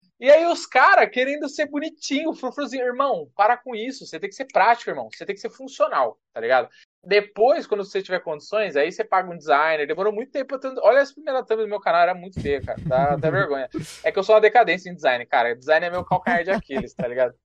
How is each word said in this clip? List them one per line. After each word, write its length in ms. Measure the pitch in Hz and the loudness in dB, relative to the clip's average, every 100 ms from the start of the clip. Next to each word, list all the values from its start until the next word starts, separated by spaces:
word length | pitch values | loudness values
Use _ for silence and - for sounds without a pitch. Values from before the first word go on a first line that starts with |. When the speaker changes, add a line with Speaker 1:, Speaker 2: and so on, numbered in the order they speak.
| _ - | _ -2
Speaker 1:
E 140 | 247 | 6
aí 140 | 311 339 | 6 6
os 180 | 302 - | -2 0
cara 400 | 254 330 392 214 | 4 6 6 4
querendo 400 | 247 262 294 294 | 0 -2 -4 -6
ser 160 | - 294 | -6 -4
bonitinho, 680 | 294 320 311 - 277 311 | -4 -8 -10 -6 -4 -4
frufruzinho. 520 | - 254 294 240 262 247 | -6 -8 -8 -8 -4 -4
Irmão, 440 | 247 277 185 143 - | -2 -2 -2 -6 0
para 220 | 214 240 | 2 2
com 180 | 254 214 | -4 -10
isso, 300 | 247 - 160 | -10 -12 -14
você 120 | 160 | -12
tem 120 | 196 | -12
que 60 | - | -12
ser 100 | 277 | -2
prático, 440 | - 214 233 - | 2 4 2 -2
irmão. 200 | 151 110 | -10 -10
Você 120 | - 175 | -14 -10
tem 100 | 196 | -10
que 60 | |
ser 80 | 180 | -10
funcional, 680 | - 185 - - 165 120 - _ | -14 -14 -4 -2 0 -2 -4 _
tá 80 | 117 | -8
ligado? 300 | 113 127 117 _ _ _ | 0 0 0 _ _ _
Depois, 640 | 180 202 202 202 240 330 - | 0 0 0 0 2 2 -2
quando 160 | 202 | -6
você 180 | 190 196 | -6 -8
tiver 200 | 190 180 | -6 -8
condições, 560 | 175 151 - 214 196 139 | -6 -12 -6 -4 -2 0
aí 120 | 156 | -2
você 100 | 175 | -2
paga 260 | - 190 180 | -2 -2 -2
um 80 | 170 | -8
designer. 480 | 151 143 156 156 147 | 0 2 2 0 -2
Demorou 280 | 165 208 | -2 -2
muito 180 | 208 262 | -4 -8
tempo 160 | 294 262 | -8 -8
pra 100 | 269 | -8
ter, 160 | 269 262 | -8 2
olha 220 | 196 269 | 4 4
as 100 | 277 | 2
primeiras 340 | - 311 262 - | -6 -6 -6 -4
thumb 180 | 220 | -4
do 40 | 214 | -4
meu 140 | 208 | -4
canal, 200 | 185 170 | 0 2
era 140 | 175 180 | 2 0
muito 240 | 185 - | -10 -8
feia, 200 | 143 139 | -4 -4
cara. 180 | - 110 160 | -6 -8 -2
Dá 260 | 131 143 147 | 0 0 0
até 140 | 156 | -2
Speaker 2:
<laughs> 0 | |
Speaker 1:
vergonha. 400 | 190 175 139 127 156 156 - 160 | -2 -2 -4 -6 -12 -14 -6 -4
É 40 | |
que 60 | 196 | -2
eu 60 | |
sou 120 | 190 214 | 4 6
uma 60 | |
decadência 480 | 214 233 196 185 185 | 6 4 4 0 -6
em 60 | 170 | -2
design, 300 | 143 123 117 | 0 0 0
cara. 280 | 135 117 | 0 0
Design 320 | 120 131 156 175 | -2 0 0 0
é 40 | |
meu 160 | 180 180 | -6 -2
calcanhar 400 | 180 185 175 175 | -2 0 -2 -2
de 40 | |
Aquiles, 420 | 196 - 135 117 | -4 -4 -8 -8
tá 160 | - 123 | -8 -6
ligado? 260 | 123 123 - | -2 -2 -2